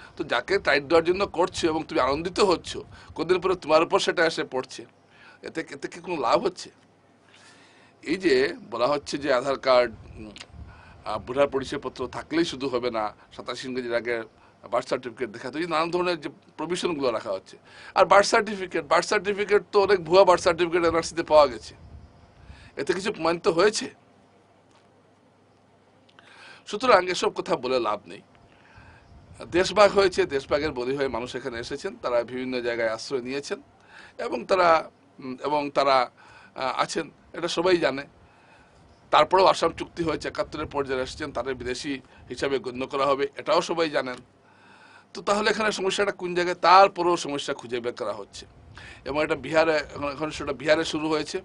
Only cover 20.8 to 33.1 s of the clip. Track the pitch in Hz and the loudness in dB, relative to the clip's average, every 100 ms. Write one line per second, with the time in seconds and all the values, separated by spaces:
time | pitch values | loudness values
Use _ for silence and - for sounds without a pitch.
20.8 | 170 165 165 165 165 151 143 113 - - | 2 0 -2 -4 4 6 6 2 -14 -20
21.8 | - - - - - - - - - - | -20 -20 -20 -20 -20 -20 -20 -20 -14 -6
22.8 | 139 175 202 185 160 170 202 165 208 208 | -2 -2 -4 -2 0 0 2 4 4 2
23.8 | - - _ _ _ _ _ _ _ _ | -6 -12 _ _ _ _ _ _ _ _
24.8 | _ _ _ _ _ _ _ _ _ _ | _ _ _ _ _ _ _ _ _ _
25.8 | _ _ _ - - - - - - 208 | _ _ _ -20 -20 -20 -20 -20 -10 -2
26.8 | 254 202 180 175 214 - 180 160 123 131 | 4 4 4 -2 -2 -2 -2 -2 0 0
27.8 | 107 104 95 101 - _ _ _ _ - | 0 -4 -8 -18 -20 _ _ _ _ -20
28.8 | - - - - - - - 165 180 185 | -20 -20 -20 -20 -20 -20 -4 -2 2 6
29.8 | 202 190 196 185 180 139 131 151 151 127 | 6 6 2 2 -2 -2 -2 -2 -2 -4
30.8 | 123 139 135 117 123 131 131 117 - 143 | -4 -2 -2 -2 -6 -8 -8 -8 -8 -8
31.8 | 196 - 143 120 117 127 127 127 120 117 | -10 -8 -2 -2 -2 -6 -6 -4 -2 -2
32.8 | 113 110 - | -2 -4 -6